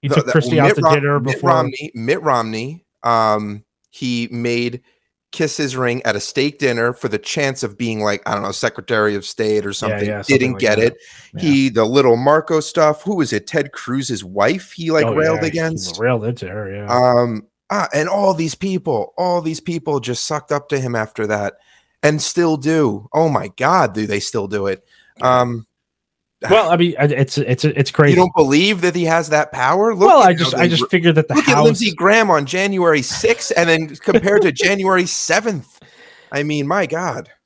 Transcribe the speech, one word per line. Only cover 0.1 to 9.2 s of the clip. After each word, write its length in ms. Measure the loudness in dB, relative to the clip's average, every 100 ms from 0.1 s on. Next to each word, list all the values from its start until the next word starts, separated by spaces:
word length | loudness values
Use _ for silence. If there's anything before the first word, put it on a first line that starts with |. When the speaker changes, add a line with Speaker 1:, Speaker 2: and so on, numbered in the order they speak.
| 0
Speaker 1:
took 100 | 2
Speaker 2:
the, 60 |
Speaker 1:
Christie 180 | 0 2
Speaker 2:
Mitt 80 | 2
Speaker 1:
out 140 | 4 4
to 40 |
Speaker 2:
Rom-, 120 | 2
Speaker 1:
dinner 260 | 2 2 -2
Speaker 2:
Mitt 140 | -2
Speaker 1:
before 160 | -2 2
Speaker 2:
Romney, 400 | 2 0 -4 -12
Mitt 280 | -8 -4 -2
Romney, 640 | 0 0 0 -6 -8 -12 _ _
um, 640 | 0 2 2 0 -2 -10 _ _ _
he 380 | -10 -4 -4 -4
made 500 | -6 -4 -2 -4 -6 _ _ _ _ _
kiss 260 | -4 -4 -2
his 180 | -4 -2
ring 260 | -2 -2
at 120 | -2 -4
a 40 |
steak 380 | -4 -2 -2 0
dinner 360 | -2 0 -2
for 140 | -2 -4
the 100 | -6
chance 440 | -6 -4 -4 -4
of 140 | -8 -6
being, 240 | -6 -2
like, 220 | -2 -2 -4
I 60 |
don't 100 | -4
know, 100 | -4
Secretary 600 | -4 -4 -6 -4 0 0
of 120 | 0